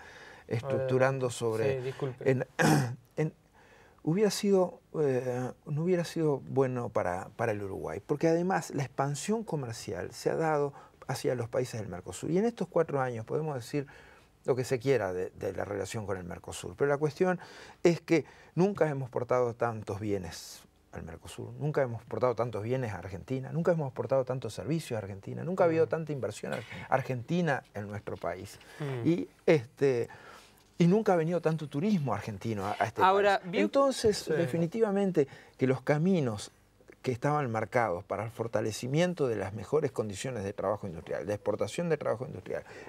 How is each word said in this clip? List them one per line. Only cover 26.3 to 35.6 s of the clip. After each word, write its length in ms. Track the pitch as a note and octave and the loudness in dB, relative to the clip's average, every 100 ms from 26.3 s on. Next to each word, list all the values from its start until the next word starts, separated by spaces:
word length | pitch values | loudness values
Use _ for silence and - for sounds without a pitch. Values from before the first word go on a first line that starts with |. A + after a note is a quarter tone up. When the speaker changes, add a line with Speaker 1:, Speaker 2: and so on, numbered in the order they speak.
| - - | -4 -6
Speaker 1:
ar-, 100 | B2+ A2+ - A#2+ | -6 -8 -10 0
argentina 760 | C3 - B2 A#2 E3+ E3 C3+ - | 0 0 -4 -2 0 2 0 -4
en 140 | G2+ G#2 | -10 -8
nuestro 280 | G#2 - G2 | -8 -8 -6
país. 440 | E2+ F2+ G2 - - - | -6 -6 -10 -16 -18 -10
Speaker 2:
Mm. 280 | D3 B2+ A#2 | -6 0 2
Speaker 1:
Y, 200 | F3 - _ - | 2 -2 _ 4
este, 600 | D#3+ A2+ - C#3 A#2+ - - - - - - _ - | 4 4 0 2 2 -2 -8 -20 -20 -20 -20 _ 4
y 80 | E3+ | 6
nunca 260 | G#3 G#3 | 6 6
ha 20 | F3 | 4
venido 260 | D#3+ F3 | 4 2
tanto 260 | - D#3+ D3 | 0 0 -2
turismo 460 | C#3+ G3+ G3+ C3+ | -2 2 2 2
argentino 520 | G2 - G2+ A#2 G#2 F#2+ | -2 -4 -6 -4 -2 -2
a, 80 | - | 0
a 60 | G2+ | 0
este 160 | - | 4
Speaker 2:
Ahora, 380 | F#3 G3 G3+ F#3+ | 6 6 4 2
Speaker 1:
país. 120 | F#3 | 0
Speaker 2:
vio 100 | G3+ | 0
Speaker 1:
Entonces, 560 | G#3 C#4 C#4 B3+ A3 G3+ | 2 4 4 4 2 2
Speaker 2:
Sí. 140 | - | 0
Speaker 1:
definitivamente 920 | D3+ C3 E3 E3 A3+ G#3+ G3 G3 F3 - - - | 0 2 2 0 -2 0 2 2 4 2 0 -12
que 80 | - | 0